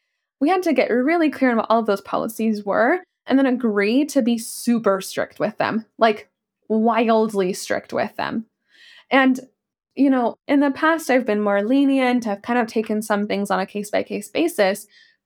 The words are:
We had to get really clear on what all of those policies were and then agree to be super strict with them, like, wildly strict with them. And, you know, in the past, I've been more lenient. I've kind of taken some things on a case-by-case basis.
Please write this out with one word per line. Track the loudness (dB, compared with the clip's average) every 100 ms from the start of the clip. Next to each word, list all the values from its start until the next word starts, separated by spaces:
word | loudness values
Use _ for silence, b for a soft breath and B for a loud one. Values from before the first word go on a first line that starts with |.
| _ _ _ -2
We | 0
had | 2
to | 2
get | 2 2
really | 2 2 2 0
clear | 2 0
on | 2
what | 2
all | 0
of | 2
those | -2
policies | -2 -4 -4 -4 -2 -2
were | -2 0 2 0 -4 _ 0
and | 2
then | 2
agree | 0 0 0 2 2 0
to | 0
be | 0 0
super | -4 -6 -2 0 2 0
strict | -2 -6 -8 -4
with | -4 -2
them, | -2 -2 -6 0
like, | 0 0 -8 _ _ _ -4
wildly | 0 0 2 2 2 0 0 -2
strict | -4 -4 -6 -4
with | -4 -4 -4
them. | -6 -6 -10 _ b b b b b
And, | 2 4 2 -4 _ _ _ _
you | 0 2
know, | 2 0 -4 0
in | 2
the | 2
past, | 2 0 0 2
I've | 0 2
been | 0
more | 0 0
lenient. | 2 2 2 2 2 0 -2
I've | -6
kind | -2 -2
of | -2
taken | -2 -2 -4
some | -2 -2 -2
things | -2 -2
on | -2
a | -4
case-by-case | -6 -4 -4 -4 -8 -6
basis. | -2 -2 2 0 0 -8 b b b